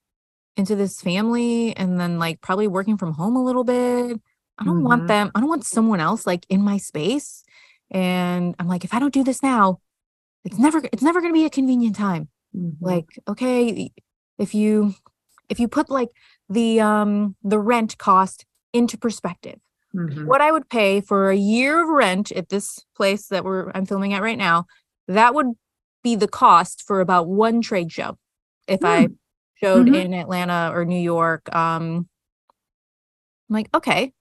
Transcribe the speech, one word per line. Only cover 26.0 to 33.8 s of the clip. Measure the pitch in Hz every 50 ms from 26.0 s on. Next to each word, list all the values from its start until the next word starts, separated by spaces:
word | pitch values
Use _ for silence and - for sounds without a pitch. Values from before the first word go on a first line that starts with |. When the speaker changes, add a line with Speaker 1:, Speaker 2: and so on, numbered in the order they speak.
| _
Speaker 1:
be | 240 233
the | 202 214 202
cost | - - 262 226 190 170 - - - - -
for | - 208 190
about | 185 170 185 180 170 165
one | 190 202 214 226 233 233
trade | 220 - 226 190 170 160
show. | - - - - - - _ _ _ _ _ _ _ _ _ -
If | 190 190 -
I | 170 170 170 - -
Speaker 2:
Hmm. | - - _ _ _ _ _ _ _
Speaker 1:
showed | _ - 196 190 233 247 240
Speaker 2:
Mm-hmm. | 277
Speaker 1:
in | 190 185 180 185
Atlanta | 180 165 - 185 180 180 175 175 170 170 165 -
or | 175 175
New | 170 180 180
York, | 175 170 170 165 165 165 165 160 - - -
um, | 165 165 165 165 165 165 165 165 175 175 - _ _ _ _ _ _ _ _ _ _ _ _ _ _ _ _ _ _ _ _ _ _ _ _ _ _ _ _
I'm | 214
like, | 220 214 - -
"Okay, | 320